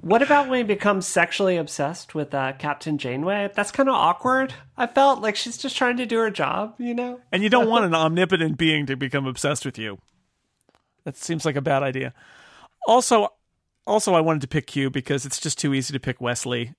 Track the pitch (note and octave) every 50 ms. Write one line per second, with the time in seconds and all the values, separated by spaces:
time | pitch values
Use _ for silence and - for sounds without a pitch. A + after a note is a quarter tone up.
0 | - E3 F#3+ A#3 C4+ C#4 D4 D4 C#4+ C4 C4 B3+ A#3+ G3+ G#3 G3+ - G#3 G3+ G3
1 | F3+ - - F#3 E3+ F3 - - G3+ F#3+ F3+ E3+ D#3+ D3+ - - C#3+ C#3 E3+ -
2 | - _ - D#3 D3 C#3+ - C#3 C3+ C3 C3+ C3+ - D3+ C#3+ - - D#3+ D3+ C#3+
3 | - C3 A#2+ C3 D3+ F3 G3 G#3 G3+ G3+ G3+ - G#3 G3+ - - C#4 C4+ C4 -
4 | - D#3+ F3 - - C4 B3+ C4 C4 C4+ - - - - _ - B3 A#3 - -
5 | C4+ C#4 C4+ A3 G3+ A3 G3+ - - A#3+ A#3 - - C4+ - - C4+ B3 A#3+ A#3+
6 | B3+ A3 A#3 A3+ A3+ A3 G#3 - D#3 C3+ D#3 F3+ G#3 A3 A3+ _ A#3+ A#3+ A#3+ A#3
7 | B3 B3 B3 B3 _ _ - F#3 G3+ G#3+ G3+ B3+ A#3 A3 A3+ A#3 G#3+ F3+ E3 E3
8 | D#3+ D#3+ D#3+ F3 F#3 E3+ F#3 F3 E3 D#3+ D3+ B2+ E3+ D#3+ D#3 D3+ D3 C3 C3+ C3
9 | C#3 C3 C3 C#3+ C#3 C3 B2+ - - C#3+ D3 C#3 - C#3 B2+ - A2+ G#2+ G2 F#2+
10 | _ _ _ _ _ _ _ _ _ _ _ _ _ _ _ _ _ _ _ _
11 | _ - C#3 - - - E3 D#3+ - E3 C#3 C#3+ C3+ D#3+ C#3+ C3+ C#3 C#3 B2+ C3
12 | C3 C3 - _ _ - - - - - - - - - _ _ - - A3 B3+
13 | B3 - B3 A3 G#3 G3+ _ _ _ _ _ _ _ _ _ _ _ - G#3 G#3+
14 | - - F#3 E3+ D#3+ E3 D#3+ D#3 C3+ C3 - D#3 C#3 - - C#3+ C#3 C3+ B2+ C3+
15 | B2 - D3 C#3 A#2+ C3+ - - - D#3 - - - D3 C#3 C3+ B2+ - C#3+ C3+
16 | - - B2+ _ B2+ A#2+ A#2+ A#2+ - B2 B2 A#2+ A#2+ A#2 C#3+